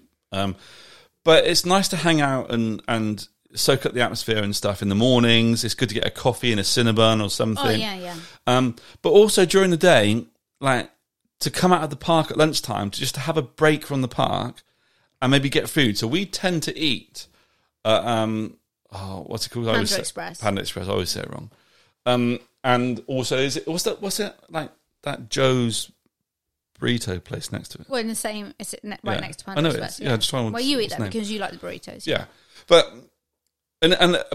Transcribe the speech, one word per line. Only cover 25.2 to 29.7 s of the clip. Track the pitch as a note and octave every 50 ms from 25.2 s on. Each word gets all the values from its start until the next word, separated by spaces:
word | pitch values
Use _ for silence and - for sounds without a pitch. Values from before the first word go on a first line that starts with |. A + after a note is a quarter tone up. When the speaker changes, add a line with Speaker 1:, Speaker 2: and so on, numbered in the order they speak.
| B2 A2
Speaker 1:
Joe's | - C#3 C3+ C3 C3 B2+ A#2+ A#2 G#2 - - - _ _ _ _ _ _ _ _ _ _ _ _ _ _ _ _ _ -
burrito | B2+ B2 A#2+ A2+ - - F2+ F2
place | - - - - - -
next | - A2 - -
to | - -
it? | - -
Speaker 2:
Well, | C4+ A#3+
in | A3 A3+
the | A3
same, | - - G#3+ G#3+ G#3 G3+ G3 - -
it's | G3+ - - -
ne-, | - G#3 G3 -
right | - G3 F#3+
Speaker 1:
Yeah. | F#3+
Speaker 2:
next | - - - -
to | - G3
Speaker 1:
I | G3
Speaker 2:
Panda | D3
Speaker 1:
know | D#3+
it | E3